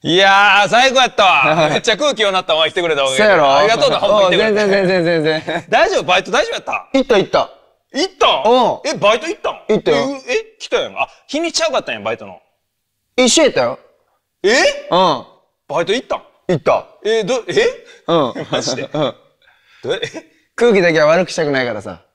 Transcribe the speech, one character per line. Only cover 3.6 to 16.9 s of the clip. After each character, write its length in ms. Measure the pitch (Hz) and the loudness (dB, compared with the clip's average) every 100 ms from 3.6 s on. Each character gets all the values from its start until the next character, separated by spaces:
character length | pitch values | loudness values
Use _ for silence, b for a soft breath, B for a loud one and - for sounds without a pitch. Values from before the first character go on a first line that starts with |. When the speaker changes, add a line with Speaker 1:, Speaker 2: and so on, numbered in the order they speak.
Speaker 1:
り 60 | 208 | 2
が 100 | 233 | 2
と 80 | 285 | 2
う 40 | |
な、 100 | 202 | 2
ほ 80 | 208 | 2
ん 20 | |
ま 160 | 208 185 | 2 4
来 40 | |
て 60 | 185 | 2
く 60 | |
れ 40 | 220 | 2
て。 40 | |
Speaker 2:
う 20 | |
ん、 40 | 208 | 0
全 120 | 202 | 2
然、 180 | 196 180 | 2 2
全 160 | 185 | 0
然、 180 | 165 165 | 0 0
全 200 | 151 156 | 0 -2
然。 200 | 165 165 - | -6 -10 -2
Speaker 1:
大 200 | 233 370 | 0 2
丈 100 | 330 | 0
夫？ 20 | |
バ 160 | 170 180 | 0 -2
イ 60 | |
ト 80 | 196 | 2
大 120 | 233 | 0
丈 60 | 466 | 0
夫 40 | |
や 40 | 240 | -6
っ 20 | |
た 80 | - | -8
ん？ 260 | 202 - 269 | -10 -2 -2
Speaker 2:
行 20 | |
っ 40 | 254 | 2
た、 120 | 208 | 0
行 100 | 165 | 2
っ 20 | - - - _ _ _ 262 370 _ | -2 -2 -10 _ _ _ -6 -6 _
た。 240 | - 330 | 0 2
Speaker 1:
う 80 | 202 | 2
ん。 200 | 254 233 | 2 2
Speaker 2:
う 20 | |
ん。 60 | - | -2
Speaker 1:
え、 100 | 277 | -6
バ 200 | 240 202 | -2 0
イ 60 | 233 | 0
ト 80 | 320 | -4
行 100 | 415 | -8
っ 20 | |
た 100 | - | -8
ん？ 100 | - - | -10 -4
Speaker 2:
行 80 | 214 | -2
っ 60 | |
た 80 | - | 0
よ。 40 | 143 | 0
Speaker 1:
え、 20 | |
う-、 160 | 269 277 262 | -2 -8 -6
え、 280 | 415 440 _ | -6 -6 _
来 100 | - | -6
た 120 | 226 | -4
や 80 | 120 | -4
ん。 100 | 98 | -8
あ、 100 | 135 b _ | -10 b _
日 100 | 285 | -6
に 140 | 339 | -4
ち 80 | - | -4
ゃ 60 | 320 | -4
う 40 | |
か 60 | 247 | -4
っ 60 | |
た 80 | - | -6
ん 20 | |
や、 60 | 113 | -8
バ 140 | 104 | -6
イ 40 | 117 | -8
ト 80 | 101 | -12
の。 140 | 90 _ _ _ _ _ _ _ - | -20 _ _ _ _ _ _ _ -2
Speaker 2:
一 140 | 254 | 2
緒 140 | 320 | 2
や 40 | 285 | 2
っ 20 | |
た 100 | - | 2
よ。 160 | - 131 _ _ _ _ _ _ | -4 -6 _ _ _ _ _ _
Speaker 1:
え？ 460 | 190 262 381 554 - | 0 2 0 -2 -4
Speaker 2:
う 60 | 175 | 0
ん。 280 | 185 131 - _ _ _ _ | 0 -2 -8 _ _ _ _
Speaker 1:
バ 140 | 147 | -6
イ 40 | 170 | -2
ト 60 | |
行 120 | 233 | -4
っ 20 | - | -4
た 80 | - | -10
ん？ 60 | - _ - | -10 _ -4
Speaker 2:
行 60 | |
っ 40 | 165 | -2
た。 260 | - 113 - | 0 -2 -4